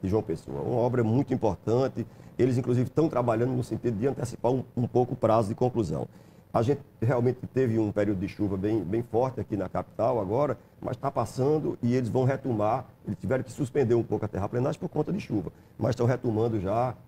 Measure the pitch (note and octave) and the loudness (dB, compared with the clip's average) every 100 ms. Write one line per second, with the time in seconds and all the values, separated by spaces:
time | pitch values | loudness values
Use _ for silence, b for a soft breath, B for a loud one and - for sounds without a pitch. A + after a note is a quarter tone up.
0 | F#2+ G#2+ - E2 - C#2 C#2+ B2 B2 B2 | 2 0 0 -6 -6 -6 -2 0 2 2
1 | A2 A#2 C#3+ C3 A2+ F2 - A#2 C3 B2 | 2 2 2 0 0 -2 0 2 2 -2
2 | G#2+ B B - B2 B2 A#2 B2 B2 - | -10 B B 0 2 2 2 0 2 2
3 | D#3 B2 B2 A2 B2 B2 A#2+ A2 B2+ G#2 | 0 2 2 2 2 0 -4 -2 -2 0
4 | C3+ A#2+ B2 - A#2 C3 - - A#2+ A#2+ | -2 -2 -6 -2 0 0 -2 -4 0 2
5 | B2 - A2 A2 G2+ A2 B2+ A#2+ F#2 D2+ | 2 2 4 4 2 0 0 0 -2 -2
6 | A#1+ B B B B - A#2+ C#3+ - - | -6 B B B B 0 2 0 -4 -4
7 | A2+ B2+ B2 B2 - B2+ C3 A2+ G#2+ G2+ | 0 2 2 0 -4 0 2 2 0 0
8 | G2+ G2 - - G#2 G2 G2+ A2 E2+ A2 | 0 0 -4 -2 -2 0 0 0 0 -4
9 | A#2+ A2 C3 B2 G2+ G2+ F2+ G2 - - | 0 0 0 -2 -6 -4 -2 -4 -6 -2
10 | A2+ B2 F#2+ A2+ C#3+ A#2 B B - A#2 | 0 0 0 0 0 -2 B B -8 -4
11 | C3+ C3 A2+ - C3 D#3 - - A#2+ B2+ | -4 -2 -4 0 2 2 0 -2 0 0
12 | A#2+ A#2 B2+ C3+ C3+ A2 G#2 B2+ - - | 0 2 2 0 -2 0 0 0 -4 -14
13 | - G#2 - C3 B2 - C3+ D3 B2 A#2 | -8 -6 -2 -2 -2 -6 -2 2 4 2
14 | A2 G#2 G#2 F2+ G2 A#2+ C3 D#3+ F3+ D3+ | 2 -2 -2 -4 -2 -2 -2 -2 -4 -2
15 | D3+ F#3+ - G#2+ E2 B B - A2+ A#2+ | -2 -4 -2 -4 -4 B B -2 -2 2
16 | A#2+ B2 B2 G#2+ A#2 A2 F#2 A2 B2 - | 2 2 0 0 0 0 -2 0 -2 -4